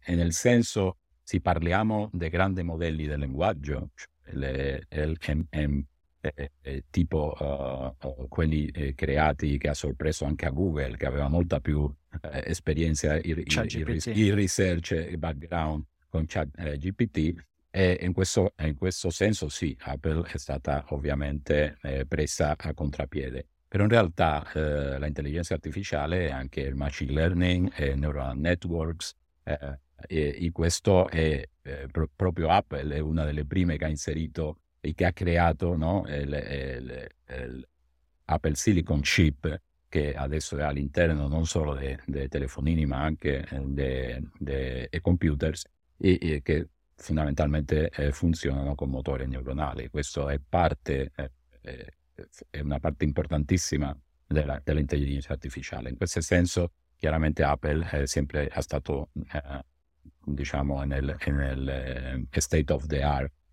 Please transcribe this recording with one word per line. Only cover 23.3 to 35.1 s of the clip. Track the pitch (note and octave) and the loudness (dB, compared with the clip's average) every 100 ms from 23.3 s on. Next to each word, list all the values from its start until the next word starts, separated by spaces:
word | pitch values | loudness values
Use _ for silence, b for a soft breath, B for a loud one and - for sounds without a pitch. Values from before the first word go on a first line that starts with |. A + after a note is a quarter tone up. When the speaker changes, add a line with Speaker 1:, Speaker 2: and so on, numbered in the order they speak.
| B1+ - _ _ | -8 -12 _ _
Speaker 1:
Però | G2+ | 2
in | G#2 | 6
realtà, | A#2 F2+ E2+ E2 D2+ D#2 | 6 4 4 2 2 -2
eh, | D#2+ D2+ D2 C#2 C2+ | -2 0 0 -2 -2
la | D2 | -4
intelligenza | D2 C#2+ E2 E2 | -4 -4 -2 -2
artificiale | D#2 D#2 G2 G2+ D2 D2 F#2 D#2+ | -4 -4 -8 -4 -2 0 0 0
e | |
anche | C2+ C2 D2+ | -2 -6 -4
il | C2+ C2+ | -4 -2
machine | C#2+ - C2 | -4 -2 -2
learning | D2 E2+ F2 F2+ F2+ F#2 | 2 2 4 4 4 2
e | - C#2+ C#2 | 0 0 0
neural | D2+ C#2+ C2 B1+ | 0 -2 -4 0
networks, | E2 F2 F2 E2 D#2+ E2 - - _ _ | 0 0 0 -2 -2 -4 -10 -14 _ _
eh, | - D2+ C#2+ C2+ _ - - | -6 -6 -6 -10 _ -18 -4
e, | D#2+ D2 - | 0 0 0
e | E2+ | -2
questo | E2 E2+ - G#2+ F2+ F#2 | 2 2 2 6 6 6
è, | E2 D#2 C#2+ - _ | 4 2 2 -4 _
eh, | C2+ C#2 C#2 | -12 -10 -4
pro-, | E2 D2+ | -2 -2
proprio | - F#2 E2 D#2+ | 0 0 2 4
Apple | G2 - C#2 D2 | 4 2 -4 -4
è | C#2+ | -2
una | D#2 D#2+ | 0 0
delle | D2+ D2 | 0 -2
prime | C#2+ F#2+ F2 D2 | 0 2 2 2
che | D#2 | -2
ha | |
inserito | D2+ - D#2 D#2+ - D2+ D2+ _ _ | -2 -4 -4 -4 -4 -6 -6 _ _
e | - | -6
che | E2+ | 0
ha | F2 | 0